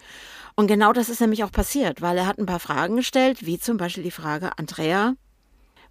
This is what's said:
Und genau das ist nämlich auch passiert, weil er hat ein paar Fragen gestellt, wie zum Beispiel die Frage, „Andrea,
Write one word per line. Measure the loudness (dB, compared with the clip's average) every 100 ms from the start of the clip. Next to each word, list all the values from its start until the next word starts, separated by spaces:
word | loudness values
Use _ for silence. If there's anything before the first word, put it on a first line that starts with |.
| -20 -20 -20 -20 -6 2
Und | 4
genau | 6 6
das | 4 0
ist | 2
nämlich | 2 2
auch | 0
passiert, | -2 0 0 0 0
weil | 0 2
er | 0
hat | 0
ein | -2
paar | -4
Fragen | -2 -2 0 0
gestellt, | 0 2 2 2 -4
wie | -4
zum | -2 -2
Beispiel | -2 -4
die | -8
Frage, | -6 -6 -4 -4 -6
„Andrea, | -8 -4 0 2 2 -2 _ _ _ _ _ _ _